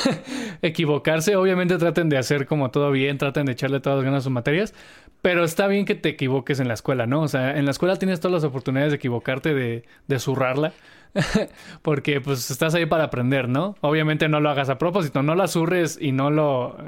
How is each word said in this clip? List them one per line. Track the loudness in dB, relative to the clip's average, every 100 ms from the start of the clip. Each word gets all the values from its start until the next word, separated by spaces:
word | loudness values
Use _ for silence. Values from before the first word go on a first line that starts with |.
| 0 -2 -6
<laughs> | -10 -10 -4
equivocarse. | -4 0 0 0 0 0 2
Obviamente | 4 4 2 2 2
traten | 2 2 2
de | 2
hacer | 2 -2 0
como | -2 0
todo | 0 2
bien, | 2 0 0
traten | -2 -2 -2
de |
echarle | -2 -2 -2
todas | 0 0
las |
ganas | 0 0
a |
sus | 0
materias, | -2 0 0 -2 -8 -20 -20 -20 _
pero | 2 2
está | 2 2 2
bien | 2
que | 0
te | 0 -2
equivoques | -2 0 0 0 -2
en | -2
la |
escuela, | -2 -2 0
¿no? | 0 0
O | 0
sea, | 0 0 0
en |
la | 0
escuela | 0 0 0
tienes | 0 0
todas | 0 0
las | 0
oportunidades | -4 -2 0 0
de | 0
equivocarte, | -2 -4 -2 -2 0
de, | 0 -2 -6 -10 -10 -4
de | -2
zurrarla, | 0 0 0 0 -2 -4 -20 -20 -6
<laughs> | -4 0 0 -2 -10 -20 -8
porque, | -2 -2 0 -2
pues, | -2 -4 -4
estás | -2 0
ahí | 0
para | 2 0
aprender, | 0 0 0 0 0
¿no? | 0 -2 -2
Obviamente | 0 2 2 0 2
no | 2
lo | 2
hagas | 0 -2
a | 0
propósito, | 0 0 0 0
no | 0
la | 2 2
zurres | 0 0 2 0 -2
y | -2
no | 0 2
lo, | 2 2 0 -2 -8